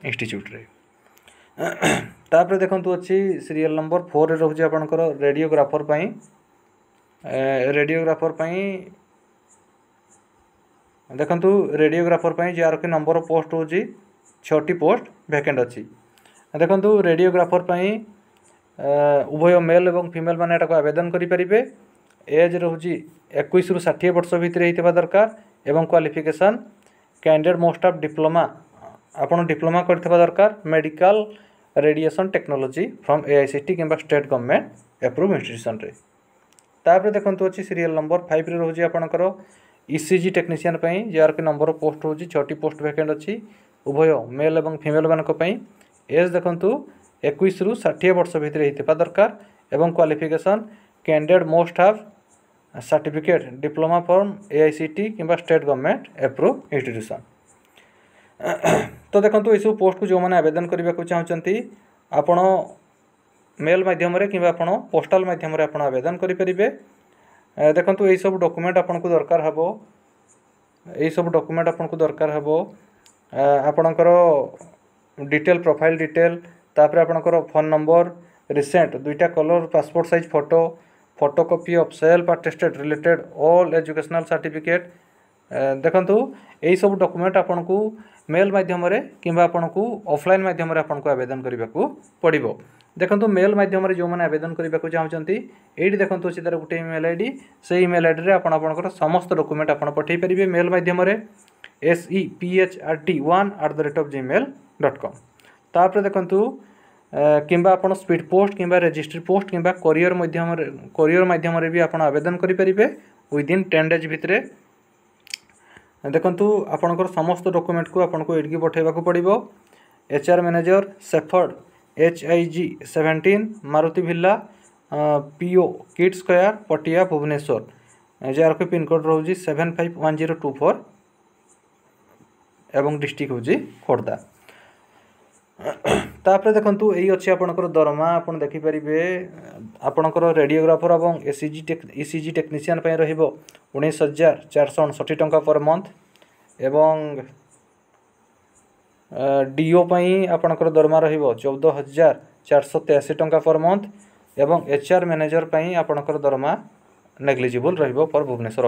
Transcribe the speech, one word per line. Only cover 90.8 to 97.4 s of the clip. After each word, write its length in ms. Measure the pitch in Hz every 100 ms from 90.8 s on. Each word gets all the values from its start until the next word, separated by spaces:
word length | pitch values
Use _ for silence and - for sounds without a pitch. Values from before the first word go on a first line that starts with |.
| 151 143 147
ଆବେଦନ 300 | 135 127 131
କରିବାକୁ 400 | 127 123 113 156 254 - _ _
ପଡ଼ିବ। 220 | 170 151 120 - - _ _ -
ଦେଖନ୍ତୁ, 280 | 180 202 220
mail 280 | 190 190 208
ମାଧ୍ୟମରେ 380 | 196 190 190
ଯେଉଁମାନେ 300 | 185 175 175 165
ଆବେଦନ 260 | 151 165
କରିବାକୁ 340 | 165 165 160 160
ଚାହୁଁଛନ୍ତି, 460 | 165 160 165 156 214 - - _ -
ଏଇଠି 200 | 180 196
ଦେଖନ୍ତୁ, 280 | 190 185 180
ଅଛି 120 | 170
ତାର 140 | 170 165
ଗୋଟେ 180 | 156 165
email 220 | 160 160 165
ଆଇ 100 | 170
ଡି, 120 | 233 277